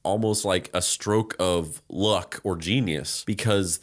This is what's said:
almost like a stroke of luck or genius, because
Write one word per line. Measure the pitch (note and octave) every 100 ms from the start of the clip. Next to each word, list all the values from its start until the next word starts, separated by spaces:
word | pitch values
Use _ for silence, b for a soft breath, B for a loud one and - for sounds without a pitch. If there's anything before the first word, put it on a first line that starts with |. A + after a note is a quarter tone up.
almost | - G#2+ A2 G#2 G2+
like | F#2 -
a | F2+
stroke | - - G#2 G#2+ A2 -
of | F#2 F2 D#2 - -
luck | - G#2 F#2+ - -
or | G2+ E2+
genius, | E2 B2+ G2+ D2+ - - -
because | G#2 A2+ G2+ F#2 -